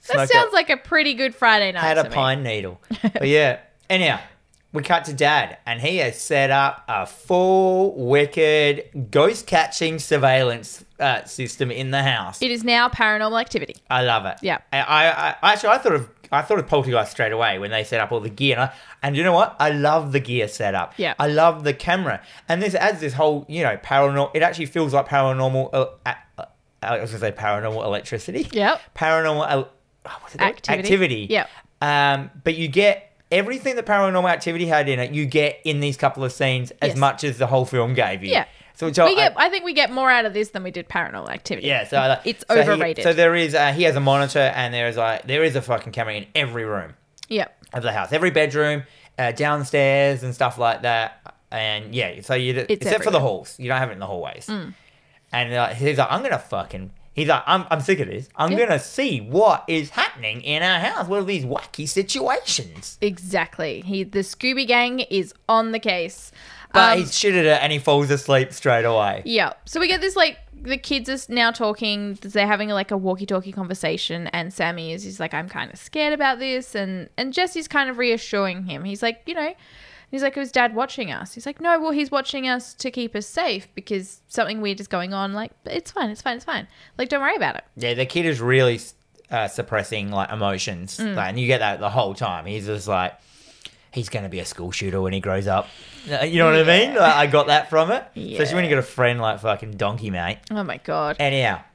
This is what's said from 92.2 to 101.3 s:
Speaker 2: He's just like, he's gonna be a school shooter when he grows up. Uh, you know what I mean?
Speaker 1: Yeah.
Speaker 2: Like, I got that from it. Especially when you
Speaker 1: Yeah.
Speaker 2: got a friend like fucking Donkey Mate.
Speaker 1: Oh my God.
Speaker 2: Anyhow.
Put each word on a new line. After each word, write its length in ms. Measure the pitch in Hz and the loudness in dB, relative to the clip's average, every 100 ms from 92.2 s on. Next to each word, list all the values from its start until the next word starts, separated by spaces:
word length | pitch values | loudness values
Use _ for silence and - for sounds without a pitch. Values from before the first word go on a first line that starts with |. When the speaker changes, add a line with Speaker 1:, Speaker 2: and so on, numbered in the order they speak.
| 113 87 82 | -6 -6 -8
Speaker 2:
He's 200 | 104 101 | -8 -6
just 200 | 104 95 | -8 -2
like, 280 | 95 90 - _ _ - - - _ _ | -2 -2 -6 _ _ -20 -20 -20 _ _
he's 180 | - 110 | -8 -8
gonna 200 | 113 98 | -8 -8
be 100 | 90 | -8
a 60 | |
school 260 | 82 - 87 | -10 -10 -8
shooter 300 | 92 98 95 | -6 -4 -2
when 100 | 95 | -2
he 80 | 95 | -2
grows 260 | 95 95 101 | -2 -2 0
up. 220 | 104 - - - - - | -2 -2 -14 -20 -18 -8
Uh, 140 | 143 | -2
you 140 | 156 165 | 0 4
know 80 | 165 | 6
what 100 | 160 | 6
I 80 | |
mean? 300 | 160 180 254 | 6 6 4
Speaker 1:
Yeah. 60 | 262 | 4
Speaker 2:
Like, 140 | 170 | 6
I 120 | 147 147 | 6 4
got 200 | 147 143 | 4 6
that 200 | 151 147 | 4 4
from 200 | 156 165 | 2 2
it. 100 | 247 - - | 0 -4 -14
Especially 380 | - - 143 175 | -10 -2 0 0
when 80 | |
you 60 | 170 | 2
Speaker 1:
Yeah. 60 | 139 | 0
Speaker 2:
got 40 | |
a 20 | |
friend 380 | 123 - 123 120 | 0 0 0 2
like 180 | 110 104 | -2 -2
fucking 320 | 110 101 110 | -2 -2 -4
Donkey 380 | 101 104 113 110 | -4 -4 -2 -6
Mate. 280 | 90 87 107 - | -4 -4 -6 -8
Speaker 1:
Oh 140 | 214 | -6
my 140 | 180 - | -6 -8
God. 380 | - 160 151 - | -6 -4 -4 -2
Speaker 2:
Anyhow. 400 | 143 | 0